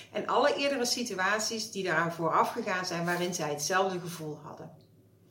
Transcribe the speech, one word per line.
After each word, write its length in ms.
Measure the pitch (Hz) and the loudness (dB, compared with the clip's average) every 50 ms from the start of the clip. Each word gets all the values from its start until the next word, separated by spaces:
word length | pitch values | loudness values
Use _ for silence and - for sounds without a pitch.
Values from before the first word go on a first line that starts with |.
| - - - | -14 -8 -6
en 140 | - - | -4 -2
alle 300 | - 185 226 254 285 - | 2 4 4 4 4 4
eerdere 280 | 269 277 285 277 254 240 | 2 2 0 2 2 0
situaties 840 | 233 - 240 240 - 196 185 185 190 208 220 208 - 233 220 214 - | 0 0 -2 -2 -2 -2 0 2 2 2 2 0 -2 -2 -4 -6 -6
die 140 | - 196 185 | -4 -4 0
daaraan 280 | 180 160 156 170 165 - | 2 2 2 2 2 0
vooraf 400 | - 165 160 143 185 240 - - | 0 0 2 4 4 4 2 0
gegaan 340 | 240 214 208 185 185 180 | -2 -2 -2 -2 -2 -2
zijn 180 | 180 180 170 170 | -2 -2 -2 0
waarin 300 | 175 175 175 180 180 175 | 0 0 0 0 -2 -2
zij 160 | 170 156 147 | -2 -2 -2
hetzelfde 500 | 147 147 - - 190 185 196 190 185 175 | -2 -2 0 2 2 2 2 2 0 -2
gevoel 380 | 170 165 165 - 156 151 147 143 - | -4 -6 -8 -8 -8 -8 -10 -10 -12
hadden. 280 | - - - 151 - - - - - _ - - _ _ _ - - | -14 -14 -14 -16 -16 -18 -20 -20 -20 _ -20 -20 _ _ _ -20 -20